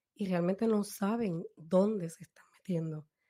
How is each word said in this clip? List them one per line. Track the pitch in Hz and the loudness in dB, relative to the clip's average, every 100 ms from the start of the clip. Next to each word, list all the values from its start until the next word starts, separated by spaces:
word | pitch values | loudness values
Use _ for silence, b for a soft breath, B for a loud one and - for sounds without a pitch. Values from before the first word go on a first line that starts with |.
| _ - | _ -6
y | 190 | -2
realmente | 175 175 190 226 | 0 2 2 2
no | 208 | 2
saben | 202 - 196 233 214 165 - - | 0 -2 -2 0 -2 -4 -6 -12
dónde | 160 185 202 214 165 | 2 4 4 2 -4
se | - | -10
están | - _ - | -20 _ -20
metiendo. | _ - 170 160 156 - _ | _ -4 -2 -2 -6 -12 _